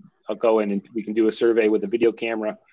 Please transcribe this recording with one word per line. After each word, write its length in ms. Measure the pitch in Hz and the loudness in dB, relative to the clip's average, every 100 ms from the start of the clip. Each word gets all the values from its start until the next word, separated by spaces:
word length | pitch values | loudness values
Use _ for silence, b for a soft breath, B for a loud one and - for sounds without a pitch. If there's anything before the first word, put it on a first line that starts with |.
| - _ - | -20 _ -12
I'll 80 | 104 | -2
go 240 | 117 110 | 2 2
in 120 | 104 | 2
and 100 | 98 - 113 | -2 -4 -8
we 80 | |
can 100 | 104 | -4
do 140 | 110 110 | 0 0
a 40 | |
survey 360 | 107 117 113 107 | 2 2 2 2
with 160 | 107 | 2
a 40 | 98 | 0
video 240 | 117 117 | 0 0
camera, 460 | 107 113 113 107 104 _ | 0 -4 -4 -6 -8 _